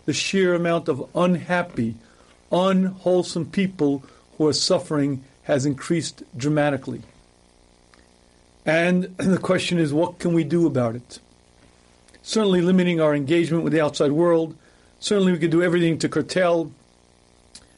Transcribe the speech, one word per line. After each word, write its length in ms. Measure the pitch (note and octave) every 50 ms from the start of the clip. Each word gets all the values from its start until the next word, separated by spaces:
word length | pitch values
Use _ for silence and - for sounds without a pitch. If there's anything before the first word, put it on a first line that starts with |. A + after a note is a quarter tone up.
| _
the 80 | -
sheer 420 | C#3+ - - - - G3 F#3+ F3+ F3
amount 340 | E3+ E3+ E3+ E3+ E3+ E3+ E3
of 200 | C#3+ B2+ B2+ - -
unhappy, 800 | E3 F3 F3+ F3+ D#3 - - F3+ F3+ F3 F3 - - A#2 A2+ A2+ - - - _ _ _ _ _ _ _ -
unwholesome 920 | D#3+ F3 F#3 F#3+ F#3+ F#3 F#3+ F#3 F#3+ - - F3+ F3+ F3+ F3 - - F3 D#3+
people 560 | - - G3+ F#3+ F#3 F#3+ - D3+ C#3+ C#3 C3+ - - - - _ _ -
who 100 | - D#3
are 60 | D3+
suffering 680 | C#3 - - - F#3 E3+ - - D#3+ D3 C#3 C#3+ C#3 C3 - - _ _ -
has 200 | - D3+ C#3 C3
increased 580 | D3 C3+ C3+ - - E3+ E3 - - - - - - -
dramatically. 640 | B2+ B2 D3 D3+ D3 D3 D3 C#3 B2+ - C3 B2 A#2 A#2 - - - _ _ _ _ _ _ _ _ _ _ _ _ _ _ - - - _ _ _ _ _ _ _ _ _ _ _ -
And 380 | D#3 D#3 E3 E3+ F3+ F3+ F3+ F#3
<clears throat> 120 | F3+ -
the 220 | - - F#3+ F#3 D#3
question 400 | D3 - F#3 F3+ - - F3+ E3+
is, 160 | D#3+ C#3+ C#3
what 240 | D3+ F3 E3+ - -
can 160 | - F3+ E3+
we 100 | E3 D#3+
do 220 | C3+ D#3+ F3 E3+
about 300 | D#3 C3 C3 A#2+ A#2 A2+
it? 240 | B2 A#2+ - - - - _ _ _ _ _ _ _ - - _ _ _ _ _ _ _ _ - -
Certainly 400 | - - - A3 G#3+ G3 F#3 F3+
limiting 380 | E3+ F3+ F#3 F#3 F3+ F3 F3 D#3+
our 140 | D#3 D3+ D3
engagement 480 | D3 C#3 C3 E3 E3+ E3+ C#3+ D#3+ E3+
with 100 | D#3 D3
the 80 | D3 D#3+
outside 300 | D3+ D3 D3+ - D#3+ C#3+
world. 460 | D3 D#3 F3 F3 E3+ E3 E3 D#3+ - - _ _ _ _ _ _ _ _
Certainly 340 | - - G#3 G3+ F#3+ F#3
we 60 | F3+ D#3
could 140 | E3 E3
do 100 | D#3 E3+
everything 360 | F3 F3+ E3 F3 E3+ E3 D#3+ D3+
to 80 | - C#3+
curtail 640 | - D#3+ C3+ - - F#3 F#3 E3+ E3+ E3+ E3 C#3 - - _ _ _ _ _ _ _ _ _ _ _ _ _ _ - - - _ _